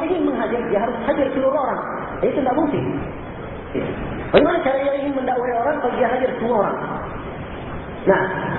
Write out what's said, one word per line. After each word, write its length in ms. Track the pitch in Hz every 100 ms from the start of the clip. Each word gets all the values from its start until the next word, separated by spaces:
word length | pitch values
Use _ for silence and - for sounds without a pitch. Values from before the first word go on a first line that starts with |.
ingin 180 | 330 359 285
menghajar, 340 | 247 220 233 -
dia 120 | 208
harus 160 | 233 240 -
hajar 200 | 285 254
seluruh 240 | 269 269 294
orang. 240 | 254 185 - - - -
Itu 160 | 214 294
tidak 140 | 254 254
mungkin. 260 | 311 180 - - - - - - - - - - - - - - -
Bagaimana 240 | - 302 349 262
cara 120 | 269
yang 160 | 277 277
ingin 160 | 285
mendakwai 400 | 262 254 247 247 233
orang 220 | 247 302
kalau 140 | 247 -
dia 140 | 240
hajar 200 | 254 254 175
semua 140 | 220 226 180
orang? 100 | 127 - - - - - - - - - - - - -
Nah, 140 | - 190 - -